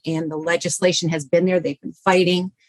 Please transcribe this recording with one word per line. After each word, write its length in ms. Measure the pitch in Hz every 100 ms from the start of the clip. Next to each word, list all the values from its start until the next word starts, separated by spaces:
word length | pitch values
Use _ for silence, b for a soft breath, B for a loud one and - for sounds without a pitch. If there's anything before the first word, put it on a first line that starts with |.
| -
and 240 | 160 160
the 60 | 156
legislation 720 | 160 170 170 - 185 - 165
has 160 | 165
been 220 | 139 170 185
there. 160 | 180
They've 180 | 143 143
been 140 | 170
fighting 580 | - 190 185 180 180 185 _